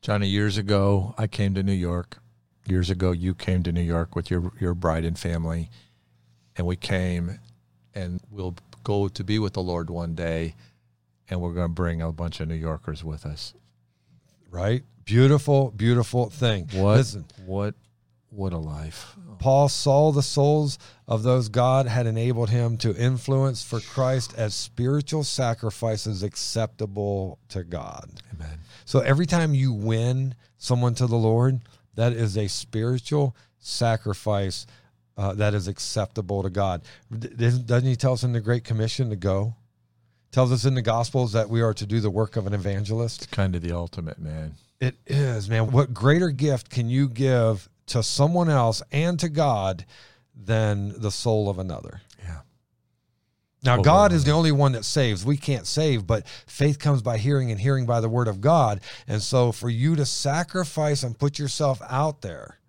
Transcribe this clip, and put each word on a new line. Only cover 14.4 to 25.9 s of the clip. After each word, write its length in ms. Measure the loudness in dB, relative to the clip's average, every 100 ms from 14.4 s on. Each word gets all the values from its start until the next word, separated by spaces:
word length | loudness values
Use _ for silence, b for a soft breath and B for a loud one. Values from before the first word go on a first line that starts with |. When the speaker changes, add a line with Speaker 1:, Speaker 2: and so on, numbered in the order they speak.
| _
Speaker 2:
Right? 320 | -4 -2 -2 -4 _
Beautiful, 680 | 0 6 6 6 4 2 2
beautiful 580 | 0 2 2 2 -2 -4
thing. 380 | -2 -2 0 -4
Speaker 1:
What, 240 | 0 6 6
Speaker 2:
Listen. 260 | 4 -4 -14 -18
Speaker 1:
what, 300 | -8 -4 -4 -6 _ _ _ _ _
what 220 | -8 -6
a 60 | -4
life. 580 | -8 -8 -10 -12 -18 -20 -20 -2
Speaker 2:
Paul 280 | 4 6 4
saw 440 | 2 2 4 4
the 100 | 4
souls 560 | 0 2 4 4 0 -4 B B -4
of 160 | -2
those 240 | 2 2 2
God 400 | 2 4 4 2
had 180 | 0 0
enabled 440 | 0 0 0 0
him 260 | 2 0 0
to 160 | -2 0
influence 680 | 0 0 0 0 0 -2
for 160 | -6 -8
Christ 520 | -6 -2 0 0 -2 -4
as 180 | -4
spiritual 680 | -4 -10 -4 0 0 -2 -4
sacrifices 1000 | -4 -2 -2 -2 -4 -4 -4